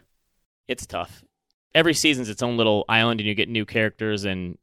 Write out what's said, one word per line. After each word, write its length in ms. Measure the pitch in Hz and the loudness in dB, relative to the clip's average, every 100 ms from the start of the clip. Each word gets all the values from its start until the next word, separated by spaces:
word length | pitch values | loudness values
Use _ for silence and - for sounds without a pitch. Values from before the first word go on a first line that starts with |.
| _ _ _ _ _ _ - | _ _ _ _ _ _ -8
It's 180 | 127 - | -8 -6
tough. 400 | 87 87 - _ _ _ _ _ | -8 -8 -12 _ _ _ _ _
Every 200 | 160 165 156 | 2 4 2
season's 340 | 156 131 110 | 2 0 -2
its 140 | 101 | -4
own 120 | 123 117 | -2 2
little 300 | 110 104 - | 2 2 2
island, 320 | 113 117 113 | 2 2 0
and 80 | 104 | -2
you 60 | 101 | -2
get 140 | 110 | -2
new 160 | 113 104 | -2 -2
characters, 580 | 113 107 - 110 104 | -2 -2 -2 -4 -4
and 340 | 101 92 90 - | -4 -6 -8 -12